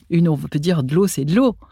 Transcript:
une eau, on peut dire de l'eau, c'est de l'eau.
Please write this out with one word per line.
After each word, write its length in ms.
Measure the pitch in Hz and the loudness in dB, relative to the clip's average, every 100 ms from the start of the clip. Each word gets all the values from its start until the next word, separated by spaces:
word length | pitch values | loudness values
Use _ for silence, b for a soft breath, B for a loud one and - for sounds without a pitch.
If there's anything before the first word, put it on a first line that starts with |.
| - | -4
une 180 | 170 170 | 0 2
eau, 60 | |
on 140 | 147 147 | 0 -4
peut 120 | 151 | -4
dire 240 | 160 170 | -2 -2
de 100 | 127 | 0
l'eau, 140 | 156 196 | 0 0
c'est 160 | - | 0
de 100 | 147 | -2
l'eau. 220 | 190 262 - b | 2 0 -2 b